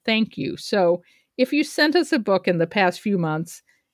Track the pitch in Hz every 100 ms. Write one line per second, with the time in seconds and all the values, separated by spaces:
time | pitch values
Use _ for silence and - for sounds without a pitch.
0 | - 220 220 - 127 - - 208 175 175
1 | - _ _ - 254 294 294 - 302 330
2 | 330 311 208 190 190 175 165 208 196 -
3 | 220 196 160 156 165 - _ _ _